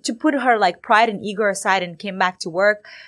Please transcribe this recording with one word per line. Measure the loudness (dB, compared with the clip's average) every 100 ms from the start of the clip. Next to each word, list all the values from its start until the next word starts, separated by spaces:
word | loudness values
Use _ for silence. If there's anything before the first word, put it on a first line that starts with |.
to | -10
put | -2 -2
her, | 0 2 2
like, | 2 0
pride | 2 4 4
and | 0
ego | -8 -2 -2
aside | -2 0 -2
and | -2 -10
came | -10 -2
back | -2 -4
to | -8
work, | 0 0 0 -6 -20